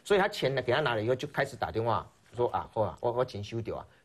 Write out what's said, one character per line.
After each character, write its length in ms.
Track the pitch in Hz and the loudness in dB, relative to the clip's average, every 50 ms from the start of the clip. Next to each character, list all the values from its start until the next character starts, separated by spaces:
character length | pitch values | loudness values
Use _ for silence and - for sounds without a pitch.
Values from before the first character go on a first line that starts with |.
所 140 | - - 202 | 0 2 4
以 40 | 196 | 4
他 80 | 190 214 | 4 4
钱 260 | - - - 131 135 | 0 0 0 0 0
呢， 60 | 135 | 0
给 100 | 127 - | 2 2
他 80 | 117 143 | 2 2
拿 160 | 156 131 117 | 2 2 0
了 80 | 107 104 | 0 2
以 60 | 113 | 0
后， 40 | 127 | 0
就 140 | 131 - 147 | 0 -2 -6
开 160 | - - 139 | -2 -2 -2
始 140 | 147 - - | -2 -2 -6
打 120 | - 80 | -6 -4
电 140 | 82 110 113 | -2 -2 0
话 260 | 117 110 92 - - - _ _ - - | 0 0 0 -2 -6 -14 _ _ -10 -2
说 140 | 113 120 113 - | 0 0 0 0
：“啊， 140 | 92 80 71 - | -2 -4 -4 -2
好 80 | 113 | 0
啊， 160 | 107 95 80 - | 0 0 -2 -2
我， 100 | - 120 | -2 -2
我 140 | 117 120 127 | 0 0 -2
钱 180 | 127 - 101 101 | -2 -2 -8 -8
收 180 | 104 - 117 | -6 -6 -6
掉 140 | 98 92 82 | -4 -4 -6
啊。” 100 | 67 71 - - _ _ | -8 -8 -12 -18 _ _